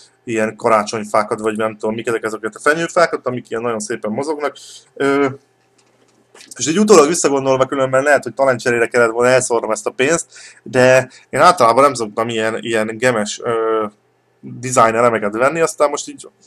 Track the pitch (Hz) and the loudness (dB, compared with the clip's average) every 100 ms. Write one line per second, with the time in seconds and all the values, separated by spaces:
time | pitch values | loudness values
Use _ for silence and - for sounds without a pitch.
0 | _ _ - 110 110 107 120 110 104 113 | _ _ -8 -4 -4 -4 0 0 0 -8
1 | 104 110 107 110 107 107 110 107 110 110 | -4 -2 -2 -4 -4 -4 -6 -6 -6 -6
2 | 117 113 110 104 110 - 147 160 170 - | -6 -6 -6 -8 -10 -2 -2 0 -2 0
3 | 165 147 127 123 - 113 120 113 107 110 | 0 -2 -6 -8 -8 -6 -6 -6 -6 -8
4 | 107 107 143 147 143 - - - _ - | -6 -6 -6 -6 -8 -10 -18 -20 _ -4
5 | 139 139 139 127 _ _ _ _ _ _ | 0 0 0 -4 _ _ _ _ _ _
6 | _ _ _ - - - 135 165 214 185 | _ _ _ -20 -20 -8 -2 0 6 6
7 | 143 175 151 139 135 131 131 143 131 131 | 6 2 0 0 0 0 0 0 0 0
8 | 143 135 123 - 135 123 127 120 113 123 | 2 0 0 -2 0 0 -2 0 0 2
9 | 117 113 123 127 123 117 107 107 - - | 2 2 2 2 2 -2 -2 -4 -6 -2
10 | 135 165 - - - - - 127 127 131 | 0 -2 -4 -18 -20 -20 -4 2 4 4
11 | 127 - _ 131 170 170 117 113 143 123 | 2 -8 _ 2 4 6 4 4 2 0
12 | 107 107 117 113 110 110 110 113 110 113 | -6 -6 -4 -2 -4 -4 -4 -4 -4 -2
13 | 127 117 104 - 120 113 113 110 107 - | -2 0 -4 -6 -4 -2 -2 -2 -4 -10
14 | _ _ _ _ 131 123 123 127 113 113 | _ _ _ _ -18 -12 -2 4 4 4
15 | 120 110 104 110 131 165 156 - 147 147 | 2 2 -2 0 0 0 -2 0 -2 -2
16 | - 139 - _ | -10 -16 -20 _